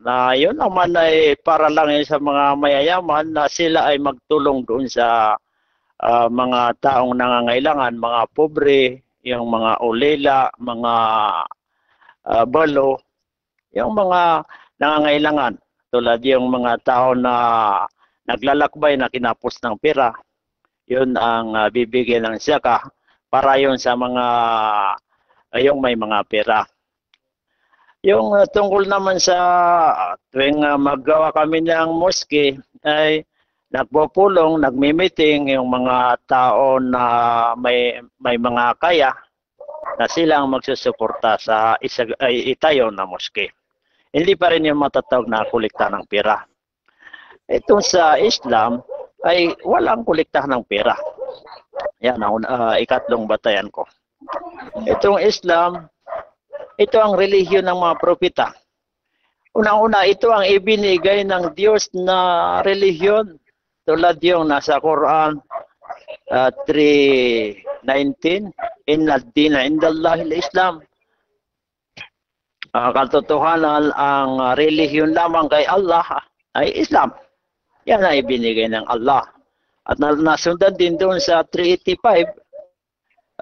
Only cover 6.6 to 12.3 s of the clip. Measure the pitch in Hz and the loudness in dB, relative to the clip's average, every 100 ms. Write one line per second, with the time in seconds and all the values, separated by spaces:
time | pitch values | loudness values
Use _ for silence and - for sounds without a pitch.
6.6 | 120 117 139 131 127 123 123 123 120 120 | 0 0 0 2 0 0 0 0 0 0
7.6 | 147 147 127 117 117 120 110 - 156 151 | 0 0 -2 -4 -4 -2 -2 0 -2 0
8.6 | 143 139 127 127 _ _ 127 123 117 113 | 2 2 2 -2 _ _ -8 -6 -2 -2
9.6 | 113 110 117 113 143 151 143 135 131 - | 0 0 0 0 0 0 0 2 0 -4
10.6 | 123 117 120 117 113 110 107 82 - - | -10 -4 -2 0 0 0 0 -2 -6 -12
11.6 | _ _ _ _ _ _ - | _ _ _ _ _ _ -2